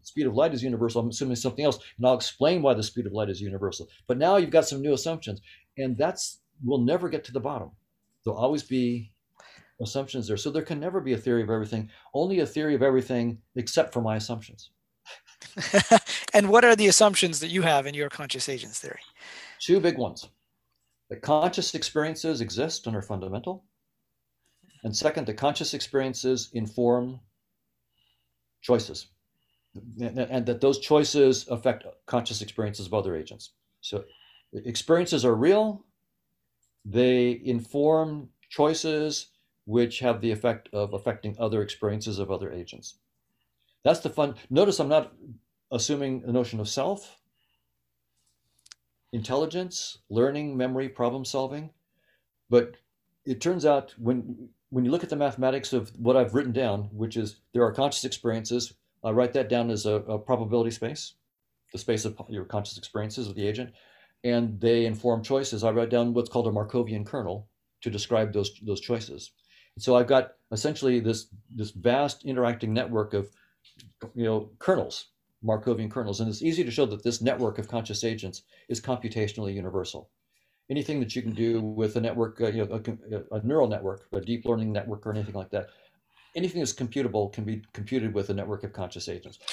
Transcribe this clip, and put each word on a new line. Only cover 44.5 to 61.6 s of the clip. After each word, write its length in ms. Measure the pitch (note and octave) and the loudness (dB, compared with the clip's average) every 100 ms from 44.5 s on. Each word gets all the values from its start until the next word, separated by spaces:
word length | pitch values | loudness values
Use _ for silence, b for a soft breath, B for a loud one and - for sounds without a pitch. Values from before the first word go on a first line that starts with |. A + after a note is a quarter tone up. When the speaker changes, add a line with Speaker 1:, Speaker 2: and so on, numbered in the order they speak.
Speaker 1:
Notice 300 | C3+ G3+ - | 4 4 4
I'm 80 | C#3 | 4
not 240 | D#3 B2+ - C#3+ A2+ _ _ _ | 2 2 -6 -20 -20 _ _ _
assuming 500 | B2 - C#3+ C#3 C3 | -4 0 0 -2 -4
the 100 | B2 | 0
notion 280 | B2 A#2+ A2 | 0 0 -4
of 80 | G#2 | -4
self, 500 | - D3+ G3+ - - _ _ _ _ _ _ _ _ _ _ _ _ _ _ _ - _ _ _ | -2 -2 -4 -8 -20 _ _ _ _ _ _ _ _ _ _ _ _ _ _ _ -20 _ _ _
intelligence, 840 | A#2+ G#2 C3+ D#3+ E3+ F#3 F3+ - - - | -8 -2 0 0 -2 -6 -8 -10 -14 -4
learning, 480 | G#2+ C3 C#3+ D3+ C3 | 2 2 2 -4 -2
memory, 320 | B2+ C3 C3+ | -2 -2 -4
problem 360 | - A#2+ C3+ | -2 -2 -2
solving. 460 | B2 C3+ C3 C#3+ D#3 - _ _ _ _ _ _ _ | -4 -4 -4 -6 -12 -18 _ _ _ _ _ _ _
But 260 | A#2+ A#2+ - _ _ _ _ | 4 4 -2 _ _ _ _
it 160 | C#3 A#2+ | -6 -2
turns 260 | E3+ F3+ D3+ | 0 2 4
out 280 | C#3 - - | 4 0 -4
when, 500 | A#2 B2+ G#2+ - B2 _ _ | 0 0 -4 -12 -16 _ _
when 140 | B2+ | 0
you 60 | B2 | 2
look 120 | E3+ | 0
at 80 | F3+ | -2
the 60 | D3+ | -2
mathematics 560 | C#3+ A2+ C3 C3+ C3+ | -2 0 0 0 -2
of 180 | B2+ G#2 - | -2 -4 -2
what 180 | A#2 C3 | 4 4
I've 180 | A#2 | 4
written 180 | A#2 C3 | 2 0
down, 360 | A#2 B2 G2+ G2+ | 0 0 0 -4
which 240 | G#2+ A2 A2+ | -6 -4 -4
is 240 | G#2+ - _ | -6 -8 _
there 120 | A#2+ | 2
are 80 | A#2 | 2
conscious 320 | A2 C#3 - | 4 0 0
experiences, 680 | C3 - A#2+ A2+ A2 B2 A#2+ - _ _ | -6 -4 -2 -2 -2 -4 -4 -10 _ _
I 60 | A2+ | 0
write 220 | A2 B2 | 2 2
that 140 | C#3 A2+ | 0 0
down 220 | A#2+ A#2 | 0 0
as 160 | G#2+ G#2+ | -2 0
a, 80 | |
a 240 | G#2+ G#2+ G#2+ | -2 -2 -6
probability 520 | G#2+ B2 A2 A#2 A2+ | -2 -2 2 0 0
space, 440 | A2 A2+ D3+ - - _ _ _ _ | -2 -6 -8 -12 -16 _ _ _ _